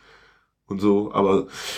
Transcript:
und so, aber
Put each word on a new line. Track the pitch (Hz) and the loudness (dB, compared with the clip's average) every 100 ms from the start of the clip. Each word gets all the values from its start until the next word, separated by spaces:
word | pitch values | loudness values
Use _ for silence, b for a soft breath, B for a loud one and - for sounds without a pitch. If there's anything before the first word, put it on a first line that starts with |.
| b b b b b _ - | b b b b b _ -12
und | 98 | -2
so, | 104 101 107 | 2 2 0
aber | 101 98 98 - B B | 0 2 2 0 B B